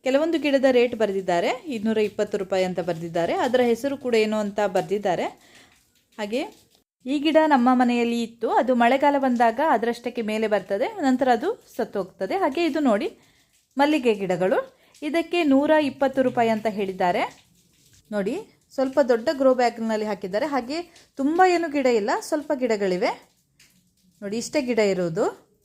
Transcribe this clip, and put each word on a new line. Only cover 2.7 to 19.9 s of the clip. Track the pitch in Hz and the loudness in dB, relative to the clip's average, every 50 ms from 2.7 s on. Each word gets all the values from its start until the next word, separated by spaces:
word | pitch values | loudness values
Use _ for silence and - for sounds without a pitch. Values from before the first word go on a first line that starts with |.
| 180 185 | -2 -4
ಬರೆದಿದ್ದಾರೆ, | 170 175 170 160 170 170 165 175 165 - 302 | -4 -4 -6 -6 -8 -6 -4 -2 -2 -2 -2
ಅದರ | 381 330 254 233 254 247 | -2 0 2 2 2 4
ಹೆಸರು | 240 233 226 240 285 277 | 2 0 0 -2 -6 -6
ಕೂಡ | 269 - 247 233 | -4 -4 0 2
ಏನು | 220 214 214 214 | 2 2 2 0
ಅಂತ | 214 208 202 202 - | -2 -4 -4 -2 -2
ಬರೆದಿದ್ದಾರೆ. | 208 196 185 190 165 160 196 214 202 196 170 170 247 339 - _ _ _ - - - _ _ _ _ _ _ _ _ _ _ | -2 0 0 -2 -2 0 -4 -2 0 -2 -2 0 -4 -6 -8 _ _ _ -20 -20 -20 _ _ _ _ _ _ _ _ _ _
ಹಾಗೆ | - 214 202 214 262 330 427 - _ _ _ _ _ _ _ _ _ _ | -10 -8 -6 -4 -6 -6 -6 -12 _ _ _ _ _ _ _ _ _ _
ಈ | 247 277 302 | -4 -4 0
ಗಿಡ | 277 320 294 311 311 | 0 4 4 4 4
ನಮ್ಮ | 311 294 254 240 254 254 | 4 4 4 4 4 4
ಮನೆಯಲ್ಲಿ | 247 254 240 240 240 233 240 233 233 233 | 4 4 2 2 0 0 0 -2 -2 -4
ಇತ್ತು, | 226 - _ - 262 | -6 -6 _ -4 0
ಅದು | 392 440 269 220 254 | 0 0 2 2 2
ಮಳೆಗಾಲ | 233 233 233 262 269 294 285 285 | 4 4 4 4 4 2 2 2
ಬಂದಾಗ | 277 269 262 247 233 247 226 226 233 302 320 | 2 0 0 2 2 2 2 2 2 0 2
ಅದರಷ್ಟಕ್ಕೆ | 277 220 220 233 233 - - 247 233 240 | 2 0 0 -2 -4 -6 -8 -8 -6 -6
ಮೇಲೆ | 226 208 214 220 220 | -4 -4 -2 -2 0
ಬರ್ತದೆ, | 214 208 202 190 - 196 196 262 | 0 0 -2 -2 -4 -2 -2 -2
ನಂತರ | 415 453 403 311 269 254 254 277 254 | -4 -4 -2 0 0 2 2 2 2
ಅದು | 240 214 247 370 494 - _ _ - | 2 2 0 -4 -6 -6 _ _ -8
ಸತ್ತು | - 233 - - 208 | -8 -8 -4 -4 -6
ಹೋಗ್ತದೆ. | 180 185 - _ 190 190 302 | -6 -6 -8 _ -6 -4 -2
ಹಾಗೆ | 392 370 302 262 330 349 | -2 -2 -2 0 0 -2
ಇದು | 320 262 320 | -2 -2 0
ನೋಡಿ, | 302 262 208 202 294 440 - _ _ _ _ _ _ _ _ _ _ _ _ | 2 2 2 0 -2 -6 -8 _ _ _ _ _ _ _ _ _ _ _ _
ಮಲ್ಲಿಗೆ | 262 285 294 302 302 247 240 214 | 0 2 2 2 0 0 0 -2
ಗಿಡಗಳು, | 196 196 180 185 165 180 190 269 466 539 - _ _ _ _ _ _ | 0 -2 -4 -2 0 0 0 0 0 -2 -6 _ _ _ _ _ _
ಇದಕ್ಕೆ | 285 302 277 339 330 330 349 349 339 | -8 -2 -2 -2 -2 0 -2 0 2
ನೂರ | 294 269 269 285 302 | 4 4 4 4 4
ಇಪ್ಪತ್ತು | 311 311 302 269 - - 277 269 269 269 | 4 4 2 0 -2 -2 -2 0 0 0
ರೂಪಾಯಿ | 254 254 247 254 233 226 | 0 0 2 0 0 0
ಅಂತ | 220 214 214 | 0 -2 -2
ಹೇಳಿದ್ದಾರೆ. | 226 196 202 202 190 190 185 190 180 180 233 339 494 - _ _ _ _ _ _ _ _ _ _ _ _ _ _ _ | -4 -4 -2 -4 -6 -2 -2 0 0 0 0 -2 -4 -8 _ _ _ _ _ _ _ _ _ _ _ _ _ _ _
ನೋಡಿ, | 214 208 190 214 262 381 453 _ _ _ _ _ - | -6 -4 -4 -4 -4 -6 -8 _ _ _ _ _ -4
ಸ್ವಲ್ಪ | - 262 269 269 302 | -4 -4 0 2 0
ದೊಡ್ಡ | 285 240 247 233 226 311 | 2 4 2 0 2 -2
ಗ್ರೋ | 320 262 277 262 262 | -2 2 4 4 4
ಬ್ಯಾಗ್‌ನಲ್ಲಿ | 247 247 233 226 226 226 226 | 4 2 0 0 -2 -4 -2